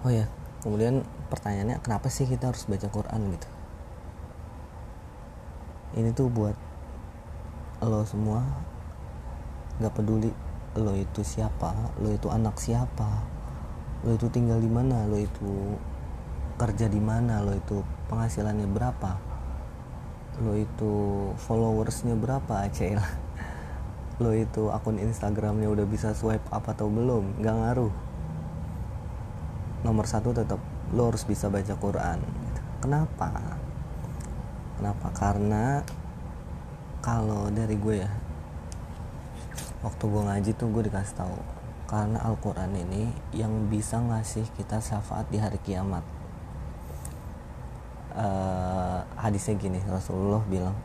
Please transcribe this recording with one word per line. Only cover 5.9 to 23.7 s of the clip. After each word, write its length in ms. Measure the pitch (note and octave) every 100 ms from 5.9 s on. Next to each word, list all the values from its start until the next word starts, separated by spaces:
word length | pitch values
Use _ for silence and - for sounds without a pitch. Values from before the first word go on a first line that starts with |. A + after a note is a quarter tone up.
| -
Ini 80 | A2+ A#2
tuh 160 | C3
buat 240 | A#2 G#2 G2+ - - - - - - - - - - - - A2+
lo 160 | A2
semua, 380 | G#2+ G#2 G#2+ G#2+ C3 C#3 - - - - - - - - - - - -
nggak 160 | A2
peduli 400 | - G#2+ A2 A2 - - - - -
lo 160 | G#2+ G2
itu 240 | F#2+ -
siapa, 720 | G#2 - G#2+ - - G#2 A2+ -
lo 80 | G#2+
itu 180 | G#2 -
anak 240 | A2+ A2 G2+
siapa, 640 | - A#2 B2 - G#2+ G#2+ - - - - - - - -
lo 160 | A#2 A2+
itu 100 | A#2
tinggal 240 | A#2+ A#2 A2+
di 100 | A2+
mana, 380 | A2+ C3 B2 G#2+
lo 100 | G#2
itu 640 | G#2 - G2+ G2 G2 - - - - - - - - -
kerja 320 | A#2 G2+ A2+
di 100 | G#2
mana, 460 | G#2+ A2+ A#2+ A2 G2+
lo 80 |
itu 320 | G2+ - G#2 F#2 - -
penghasilannya 560 | A2+ A2+ - G#3+ D3 G2+
berapa, 440 | G3 B2 - G2 F#2+ - - - - - - - - - - - -
lo 160 | A2+ G#2
itu 340 | G#2+ - G#2+ G#2 G2+ G2+ G2 F#2+
followersnya 840 | - A2+ A2+ A2 A2 - A#2+ A#2
berapa, 480 | B2+ C3+ - G#2 G2+
acel, 320 | - F2+ G2+ G#2 - - - - - -